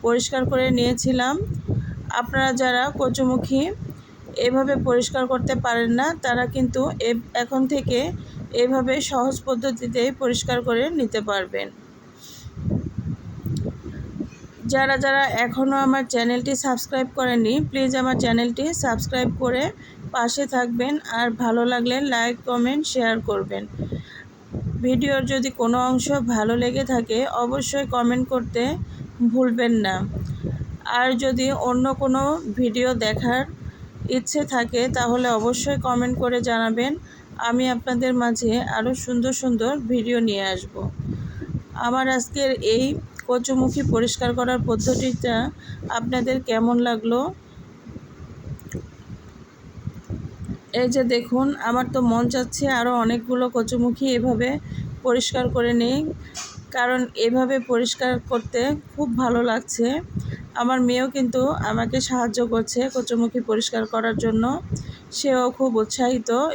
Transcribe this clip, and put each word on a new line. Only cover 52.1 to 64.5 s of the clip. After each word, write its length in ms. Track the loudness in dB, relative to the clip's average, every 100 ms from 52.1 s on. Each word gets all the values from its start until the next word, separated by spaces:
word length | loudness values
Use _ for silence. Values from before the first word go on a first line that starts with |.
| 4 2
চাচ্ছে 360 | 0 -2 -2 0
আরও 240 | 2 2
অনেকগুলো 500 | 2 2 0 0 0 2
কচুমুখী 580 | 0 0 2 0 2 2
এভাবে 360 | 2 2 2 0 -2 -4 -6 -6 -4
পরিষ্কার 440 | 2 2 2 0 0
করে 220 | 2 2
নিই। 260 | 4 4 2 -2 -6 -12 -12 -12 -14 -8
কারণ 280 | -2 0 2 -2 0
এভাবে 400 | 2 2 2 0 0
পরিষ্কার 460 | 0 0 0 0 -2 -2
করতে 320 | -4 -2 -2 0 -2 -6
খুব 220 | -6 -2 0
ভালো 240 | 2 2
লাগছে। 440 | 2 0 -4 0 0 0 -4 -6 -6 -8 -10
আমার 240 | -2 0 4
মেয়েও 280 | 4 2 0
কিন্তু 320 | 0 0 2 0 0
আমাকে 340 | -2 0 0 0
সাহায্য 380 | 0 0 0 0 0
করছে 340 | 0 0 0 -2
কচুমুখী 500 | -2 -2 0 0 0
পরিষ্কার 420 | 0 0 0 -2 -2
করার 300 | 0 0 0
জন্য, 260 | 0 2 2